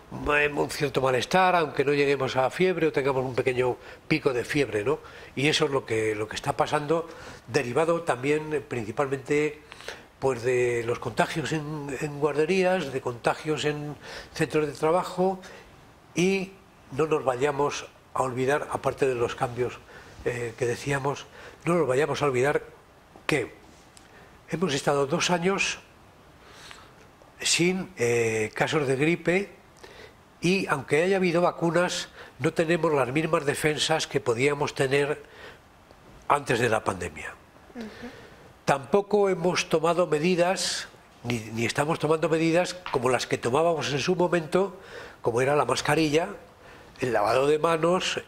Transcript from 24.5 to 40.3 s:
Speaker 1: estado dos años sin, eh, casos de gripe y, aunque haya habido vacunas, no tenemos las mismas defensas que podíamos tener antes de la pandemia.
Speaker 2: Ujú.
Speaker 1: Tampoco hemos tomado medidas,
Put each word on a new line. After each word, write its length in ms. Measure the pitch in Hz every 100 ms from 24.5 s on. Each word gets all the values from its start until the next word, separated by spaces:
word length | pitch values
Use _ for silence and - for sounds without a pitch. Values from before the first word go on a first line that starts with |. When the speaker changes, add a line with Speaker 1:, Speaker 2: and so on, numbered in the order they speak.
| 160 175
Speaker 1:
estado 320 | 135 - 143 135
dos 240 | 165 -
años 500 | 180 180 196 - - - - - - - - - - - - - - - - - -
sin, 500 | - - 175 185 147 -
eh, 540 | 120 120 113 110 107 -
casos 320 | 143 151 135
de 80 | 131
gripe 560 | 151 170 - 185 202 - - - - - - - - -
y, 240 | 165 196 -
aunque 360 | 147 - 151
haya 140 | 180 196
habido 240 | 185 165
vacunas, 680 | 175 - 170 165 180 - - - - -
no 140 | 156
tenemos 380 | 170 160 170 160
las 180 | 143 120
mismas 360 | 147 160 165 143
defensas 600 | 131 156 143 - 156 -
que 120 | 139
podíamos 540 | 127 117 139 143 147
tener 480 | - 135 143 143 147 - - - - - - - - - - -
antes 320 | 147 139 117
de 100 | 120
la 140 | 107
pandemia. 500 | - 92 87 78 - - - - - 247
Speaker 2:
Ujú. 100 | 214 - 240 - - - - - -
Speaker 1:
Tampoco 640 | 139 127 202 196 208 196
hemos 400 | 175 180 160 -
tomado 380 | 165 160 170 170
medidas, 840 | 151 175